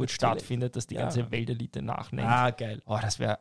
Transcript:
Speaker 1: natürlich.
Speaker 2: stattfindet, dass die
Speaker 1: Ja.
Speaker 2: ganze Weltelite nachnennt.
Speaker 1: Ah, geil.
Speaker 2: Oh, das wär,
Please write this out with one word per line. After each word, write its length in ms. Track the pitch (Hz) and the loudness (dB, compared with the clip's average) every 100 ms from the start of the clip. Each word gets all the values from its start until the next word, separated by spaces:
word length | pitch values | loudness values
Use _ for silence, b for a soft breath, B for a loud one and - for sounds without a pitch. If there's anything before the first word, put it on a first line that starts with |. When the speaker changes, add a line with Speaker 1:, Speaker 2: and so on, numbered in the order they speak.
| 127 | -2
Speaker 1:
natürlich. 40 | - | 2
Speaker 2:
stattfindet, 600 | 120 110 - 123 123 - | 2 2 -2 -2 -2 -2
dass 120 | - | -4
die 80 | 117 | -2
Speaker 1:
Ja. 60 | |
Speaker 2:
ganze 280 | 147 123 117 | 0 0 0
Weltelite 500 | 117 117 117 117 - | -2 -2 -2 -4 -4
nachnennt. 480 | 127 - - 131 117 | -4 -4 -4 -2 4
Speaker 1:
Ah, 220 | 123 123 | 4 4
geil. 300 | 117 113 104 - | 2 -6 -6 -2
Speaker 2:
Oh, 120 | 107 | 0
das 180 | 107 - | 0 0
wär, 200 | 113 107 | 0 -2